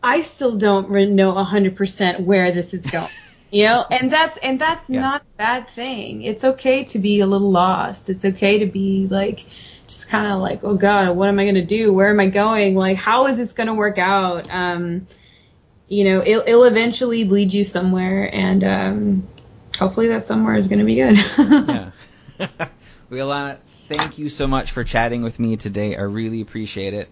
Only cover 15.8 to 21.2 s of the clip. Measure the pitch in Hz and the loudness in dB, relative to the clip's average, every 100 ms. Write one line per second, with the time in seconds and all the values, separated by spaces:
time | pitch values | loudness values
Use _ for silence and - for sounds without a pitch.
15.8 | _ 202 196 190 185 220 - 233 247 220 | _ 0 2 2 2 0 4 6 6 6
16.8 | 233 233 247 233 214 202 202 196 196 175 | 0 -2 -2 0 2 2 2 0 -2 0
17.8 | 185 185 185 190 196 - 190 190 - 190 | 0 0 0 -2 -2 -2 0 2 2 0
18.8 | 190 104 104 98 - - - - - - | -2 -2 0 -2 -4 -14 -20 -20 -14 -4
19.8 | 190 190 226 226 - 220 226 214 190 208 | -2 0 0 0 -2 -2 0 2 2 2
20.8 | 214 226 262 208 | 2 2 6 6